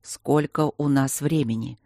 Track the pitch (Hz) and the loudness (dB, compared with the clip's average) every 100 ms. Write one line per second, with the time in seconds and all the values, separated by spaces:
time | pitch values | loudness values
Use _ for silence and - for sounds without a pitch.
0 | - - - 147 147 - 151 - 147 139 | -14 -12 0 0 2 0 -2 0 2 2
1 | 135 - 143 160 123 113 120 120 | 2 -2 0 0 0 -2 -6 -10